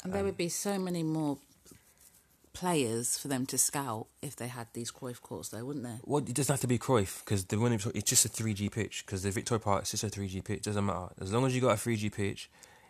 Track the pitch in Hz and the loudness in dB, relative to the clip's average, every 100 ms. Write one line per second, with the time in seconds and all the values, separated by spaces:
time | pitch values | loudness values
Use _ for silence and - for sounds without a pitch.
0 | 190 196 196 190 170 - 202 196 185 175 | -6 -2 -2 -2 -4 -2 -2 -2 -2 0
1 | 160 156 147 135 - _ - - _ _ | 0 0 0 -2 -8 _ -20 -20 _ _
2 | - - _ _ _ - 180 160 117 113 | -20 -20 _ _ _ -4 2 4 4 2
3 | 123 - 139 131 135 131 - 147 135 110 | 0 -2 -2 -2 0 2 2 0 -2 -4
4 | - - 147 - 120 123 113 117 117 - | -8 -10 -10 -8 -8 -8 -10 -8 -10 -8
5 | 127 120 - 101 - 107 127 147 120 113 | -10 -10 -10 -10 -8 -8 -8 -6 -8 -8
6 | - 143 127 123 139 135 127 120 - 123 | 0 2 2 0 2 2 2 2 6 4
7 | 95 - - 101 95 104 120 113 107 104 | 4 -2 0 0 2 2 4 2 0 -2
8 | - 127 117 - 110 101 101 113 98 - | 4 4 4 2 -2 0 -2 -2 -4 -6
9 | - 95 98 92 - 110 104 95 - 107 | -6 -2 0 0 0 0 2 2 0 -4
10 | 104 101 98 95 - 104 104 104 101 87 | -4 -4 -4 -4 -4 -4 -2 0 0 0
11 | 90 - 95 113 131 127 123 104 120 110 | -4 -8 -2 2 2 4 4 4 2 0
12 | 104 - 101 - - - - - | 0 -2 -4 -4 -12 -18 -20 -20